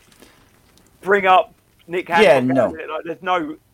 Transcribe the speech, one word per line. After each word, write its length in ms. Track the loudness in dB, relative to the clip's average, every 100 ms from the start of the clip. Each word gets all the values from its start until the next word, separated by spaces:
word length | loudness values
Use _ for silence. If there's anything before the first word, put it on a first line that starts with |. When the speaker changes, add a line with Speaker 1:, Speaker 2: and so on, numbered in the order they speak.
| _ _ -20 _ _ _ _ _ _ _
Speaker 1:
bring 260 | -2 0 4
up 260 | 2 2 _ _ _ -10
Nick 200 | -10 -2
Speaker 2:
Yeah, 240 | 2 4
Speaker 1:
Hancock. 200 | 4 2
Speaker 2:
no. 140 | 0 -2 -4 -10
Speaker 1:
Like, 100 | -10
there's 180 | -10 -10
no 340 | -4 -4 -4 -12 _